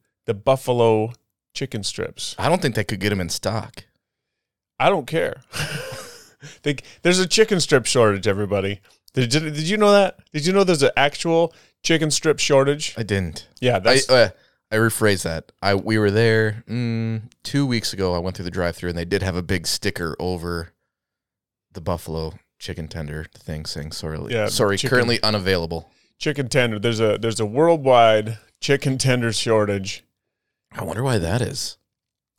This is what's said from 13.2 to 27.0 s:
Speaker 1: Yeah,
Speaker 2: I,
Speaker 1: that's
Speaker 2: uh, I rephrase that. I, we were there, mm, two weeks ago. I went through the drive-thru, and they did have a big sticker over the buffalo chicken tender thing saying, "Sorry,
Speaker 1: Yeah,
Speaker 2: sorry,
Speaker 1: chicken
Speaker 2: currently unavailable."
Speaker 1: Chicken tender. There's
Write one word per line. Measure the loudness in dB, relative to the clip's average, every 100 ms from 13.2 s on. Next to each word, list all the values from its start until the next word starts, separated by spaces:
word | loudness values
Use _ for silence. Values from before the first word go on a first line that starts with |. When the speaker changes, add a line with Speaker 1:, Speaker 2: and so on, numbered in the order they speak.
| -2 -6 -16 -4
Speaker 1:
Yeah, | 0 2
Speaker 2:
I, |
Speaker 1:
that's | 4 4 6
Speaker 2:
uh, | 4 4 0 _ _ -4
I | 2
rephrase | 2 2 2 2
that. | -2 -8 -10 -6
I, | 0 0
we | 0 2
were | 2
there, | 4 4 2 0 -4 -8
mm, | -6 -4 -4 -4 -6 -10 _
two | -6 -2 0
weeks | -2 -4
ago. | -2 -2 -2
I |
went | -4 -6
through | -8
the |
drive-thru, | -4 -4 -4 -6
and | -6
they |
did | -2 -2
have | -2 -4
a |
big | -2 -4 -4
sticker | -4 -4 -4 -6 -6
over | -6 -6 -6 -6 -8 _ _ _ _ _ _ _ _ _ _
the | -12
buffalo | -6 -6 -6 -8 -8 -10 _ _
chicken | -14 -10 -10
tender | -10 -10 -10 -12 -16
thing | -12 -10 -10
saying, | -10 -10
"Sorry, | -10 -10 -8 -6
Speaker 1:
Yeah, | -4 -2
Speaker 2:
sorry, | 0 0 0
Speaker 1:
chicken | 0 2
Speaker 2:
currently | 2 0
unavailable." | 0 -2 0 0 -2 -8 -10 _ _ -10
Speaker 1:
Chicken | -6 -4 -2
tender. | 0 0 0
There's | -2 0